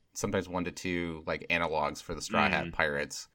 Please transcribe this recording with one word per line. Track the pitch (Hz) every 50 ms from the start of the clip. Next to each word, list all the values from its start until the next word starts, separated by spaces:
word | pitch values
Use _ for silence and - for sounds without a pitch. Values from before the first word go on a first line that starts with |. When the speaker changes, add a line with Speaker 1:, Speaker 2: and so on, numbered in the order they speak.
| _ _ -
Speaker 1:
sometimes | - - 101 101 98 87 90
one-to-two, | 90 90 82 87 - - - 92 90 87 87 85 80 78 80
like, | 85 82 76 - -
analogs | 85 85 85 80 78 78 73 73 76 - -
for | - 85
the | 78 -
Straw | - - 82 78 76
Hat | 87 76 80
Speaker 2:
Mm. | 85 80
Speaker 1:
Pirates, | - 80 76 71 71 73 - - - - - _